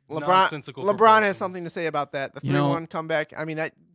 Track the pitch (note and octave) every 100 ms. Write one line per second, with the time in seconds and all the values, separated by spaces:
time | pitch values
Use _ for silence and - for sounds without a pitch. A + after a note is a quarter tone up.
0 | - D#3 D#3 F#3 F#3 D3+ C3+ C3+ F#3+ G3
1 | A3 A3 G#3 F#3 F#3+ F#3 E3+ F#3+ E3 D3
2 | C#3 C#3+ C3+ - C3+ C#3+ C#3+ D#3 E3 E3+
3 | D#3+ D#3 D#3 - D#3+ D#3 D#3+ _ _